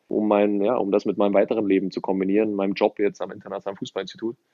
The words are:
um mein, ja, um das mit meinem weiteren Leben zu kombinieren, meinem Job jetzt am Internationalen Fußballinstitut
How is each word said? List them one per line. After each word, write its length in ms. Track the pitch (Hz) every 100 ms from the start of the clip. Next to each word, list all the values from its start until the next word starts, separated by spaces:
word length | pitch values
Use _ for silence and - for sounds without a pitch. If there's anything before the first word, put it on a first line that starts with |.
| -
um 200 | 107 107
mein, 340 | 104 104 101
ja, 140 | 101 123
um 160 | 101
das 140 | 101 -
mit 120 | 95
meinem 160 | 101
weiteren 340 | 98 110 113 101
Leben 220 | 98 95
zu 100 | 92
kombinieren, 520 | - 95 95 104 110
meinem 200 | 101 98
Job 260 | 95 104 -
jetzt 200 | 101 -
am 100 | -
Internationalen 460 | 107 104 98 98 98
Fußballinstitut 600 | - 98 98 - 113 - _